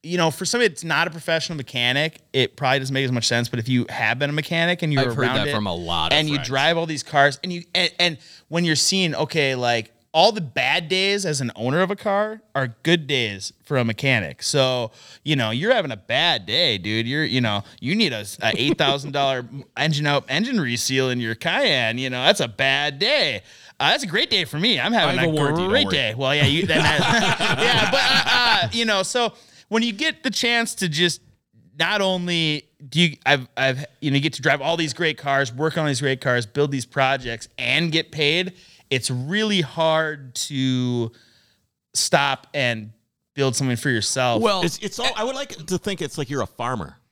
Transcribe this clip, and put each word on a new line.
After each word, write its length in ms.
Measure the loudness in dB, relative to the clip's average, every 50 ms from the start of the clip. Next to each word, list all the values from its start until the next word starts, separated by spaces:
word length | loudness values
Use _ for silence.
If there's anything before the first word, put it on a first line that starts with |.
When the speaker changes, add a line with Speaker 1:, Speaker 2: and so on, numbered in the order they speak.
| -6
Speaker 1:
you 140 | -2 0
know, 140 | 2 2 2
for 140 | 2 -2 -4
somebody 240 | -2 0 2 2 0
that's 160 | 0 -4 -4
not 200 | 0 2 2 2
a 40 | 0
professional 460 | -2 -8 -2 -2 -2 0 -2 -4 -6
mechanic, 640 | -8 -8 -6 -4 0 2 2 2 2 0 -2 -4 -10 _ _
it 240 | 2 2 2 2 _
probably 240 | -2 0 2 2 2
doesn't 140 | 0 -2 -2
make 100 | 0 0
as 60 | 0
much 160 | 0 0 0
sense. 220 | 0 0 0 0 -2
But 100 | -4 -6
if 80 | -2
you 180 | 0 0 0 0 -2
have 280 | -4 -2 0 0 0
been 120 | 0 -2 -2
a 40 | -2
mechanic 480 | -4 -4 -2 0 0 2 0 0 0
and 120 | 0 0 2
you're 80 | 2
Speaker 2:
I've 60 | 0 0 0
heard 100 | 0 0
Speaker 1:
around 100 | 0 0
Speaker 2:
that 100 | 0 0 0
Speaker 1:
it, 40 | -2
Speaker 2:
from 140 | -2 -2
a 80 | -2 -4
lot 380 | -4 -4 -2 -2 0 2 2 2
of 40 |
Speaker 1:
and 120 | 2 2 0
you 60 | -2
Speaker 2:
friends. 120 | -4 -4
Speaker 1:
drive 300 | -2 0 2 2 2 2
all 80 | 0 -2
these 180 | -4 -6 -8 -8
cars, 360 | 0 4 4 4 4 4 -2 -8
and 80 | -8
you, 120 | -8 -8 -10 _ -2
and, 160 | -2 -2 0 0 0
and 180 | 0 0 0 -4 -14 -20 -20 -20 _
when 160 | _ 0 0 2
you're 140 | 2 2
seeing, 360 | 2 2 2 2 2 0 0 0
okay, 380 | -2 -4 0 0 0 2 2 0
like, 360 | 0 0 0 0 0 -2 -6 _ _ _ _ 4
all 200 | 6 6 6 4
the 80 | 2
bad 480 | -6 -4 -2 -2 0 2 0 0 0 -2
days 360 | -2 0 0 0 0 -2 -2
as 140 | -2 -2 -2
an 140 | -4 -6 -6
owner 240 | -4 -2 0 2 2
of 100 | 2 0
a 60 | -2
car 460 | -4 -2 -2 0 0 0 -2 -6 -12 _ _ _
are 220 | -2 -2 -2 -6 _ 2
good 240 | 2 2 2 2
days 460 | 0 0 0 0 -2 -4 -8 -10 -12 -14 _ _
for 140 | -2 0
a 80 | 0 0
mechanic. 580 | 0 -2 0 2 2 2 2 2 -2 -8 -8 -6
So, 480 | -2 0 2 2 2 0 -2 -4 -6 -8 -18 -20 -20 -20 -12 _
you 140 | -2 0
know, 140 | 0 0 0
you're 220 | 0 -2 2 2 2
having 180 | 2 0 -2
a 40 | -8
bad 480 | -10 _ -2 0 2 2 2 0 0 -2
day, 320 | -2 0 2 2 2 0
dude. 300 | 0 -2 -2 -2 0 -2
You're, 160 | -2 -2 -2 -2
you 160 | 0 0 0
know, 240 | 0 0 -2 -2 -4 -8 -18 -8
you 160 | -4 -2 0
need 160 | 0 0 0
a, 140 | 0 -6 -8 -10 -8 -2
a 100 | 0 0 0
eight 200 | 2 0 0 2
thousand 360 | 2 2 0 0 -2 -4 -6 -2
dollar 340 | 0 0 0 0 -2 -6 -10 -14 -16
<laughs> 160 | -16 _ _
engine 280 | -2 0 0 0 0 0
out, 200 | 0 0 0 0
engine 320 | -2 -2 -2 0 0 0 0
reseal 500 | 0 0 -2 -2 -2 0 0 0 2 2
in 100 | 0 -2
your 120 | -2 -4 -4
Cayenne. 640 | -4 -2 -2 0 2 2 2 2 2 2 0 0
You 120 | -2 -4 -4
know, 160 | -4 2 2
that's 160 | 2 4 2
a 80 | 0 -4
bad 500 | -2 0 0 2 2 2 0 -2 -2 -2
day. 420 | -2 0 2 2 2 0 -2 -4 -8 -14 -20 -20 -20 -20 -6 _
Uh, 80 | 2 2
that's 120 | 2 2 -2
a 40 |
great 220 | -2 -2 -2 0 0
day 160 | 0 -2 -2
for 140 | -2 -2 -2
me. 200 | 0 2 2 2
I'm 140 | 0 0 2
having 240 | 2 2 2 2 2
Speaker 2:
I 40 | 0
have 60 | 0
Speaker 1:
a 20 | 2
Speaker 2:
a 20 |
warranty, 260 | 2 2 2 2 0
don't 80 | 0 2
Speaker 1:
great 160 | 2 2 2
Speaker 2:
worry. 80 | 2 0
Speaker 1:
day. 180 | 0 0 -2 -2
Well, 200 | -2 0 0 2
yeah, 100 | 4 4
you, 200 | 4 4 2 2
then 140 | 2 2 2 4
that, 160 | 4 2 2
Speaker 2:
<laughs> 580 | 2 2 2 2 2 0 0 0 0 -2 0 0
Speaker 1:
yeah, 320 | 2 2 2 2 2 2
but, 100 | 2 2
uh, 640 | 2 4 2 2 2 2 2 2 4 4 2 2 0
uh, 20 | 0
you 140 | -2 -2 0
know, 160 | 2 2 0 0
so 300 | 0 0 0 0 0 -2 -8 -20 -20 -20 -20 -10 _
when 120 | 0 0 0
you 80 | 0
get 320 | -2 -2 -2 -2 -2 -2 -6
the 60 | -4
chance 460 | -2 0 0 2 2 2 0 -2 -2
to 120 | -2 -2
just 340 | -2 0 2 0 0 0 -4 _ -20 _ _ _ _ _ _ _ -20 _ -2
not 200 | 0 0 2 2
only 640 | 2 2 0 0 -2 -2 0 0 0 0 -2 -4 _ _ _ _ -18
do 140 | -4 0 2
you, 160 | 2 2 0 _ _
I've, 220 | 2 2 2 2 -8 _
I've, 280 | -2 0 0 0 -2 -8 -12 _ _
you 100 | -2 0
know, 40 | 0
you 60 | 2
get 120 | 0 -2 -4
to 80 | -2
drive 200 | 0 0 0 2
all 160 | 0 -2 -2
these 160 | 0 -2 -4 -2
great 240 | -2 -2 -2 -2
cars, 340 | -2 -2 0 0 0 0 -2 -2
work 240 | -2 -2 -2 0
on 100 | 0 0
these 120 | 0 0 0
great 200 | 0 -2 -2 0
cars, 240 | 0 0 0 0 -2
build 260 | -2 _ 0 0 0
these 140 | 0 -6 -6
projects, 600 | _ -2 0 2 2 2 0 -2 -8 -10 -10 -12 -16 _
and 340 | -8 -4 0 0 2 2 2
get 200 | 0 0 -2 -2
paid, 420 | -2 0 2 2 2 2 -2 -4 -8 -14 -20 -20 -20 _ _ _
it's 200 | -2 -2 -2 -2
really 520 | -4 -4 -4 -2 -2 0 0 2 2 0
hard 760 | 0 -2 -2 0 0 2 2 2 0 -2 -6 -10 -14 -14 -10
to 760 | -10 -8 -6 -2 -2 0 0 0 0 0 0 -2 -2 -2 -4 -6 -14 _ _ _ _ _ _ _ _ _ _ _ _ _ _ _
stop 540 | -4 0 2 2 2 2 0 -2 -4 -8 _ -4
and 380 | -2 0 0 -2 -2 -8 -14 -18 _ _ _ _ _ _ _ _
build 220 | 0 0 0 0
something 220 | 0 0 0 -2
for 120 | 0 0 0
yourself. 520 | 0 0 0 -2 0 0 2 2 2 2
Speaker 2:
Well, 220 | 2 2 2 2 0
Speaker 3:
It's, 140 | -2 -2 -4
it's 200 | -10 -10 -6 -4
all, 120 | -4 -2 -2
I 80 | -2 -4
would 120 | -4 -4
like 140 | -6 -8 -10 -12 -16 -6
to 100 | -6 -6
think 240 | -4 -2 -4 -4 -4
it's 160 | -6 -8 -6
like 120 | -6 -6 -4
you're 120 | -2 -4
a 60 | -4
farmer 500 | -4 _ -6 -4 -4 -2 -4 -6 -10 -12 _ _ _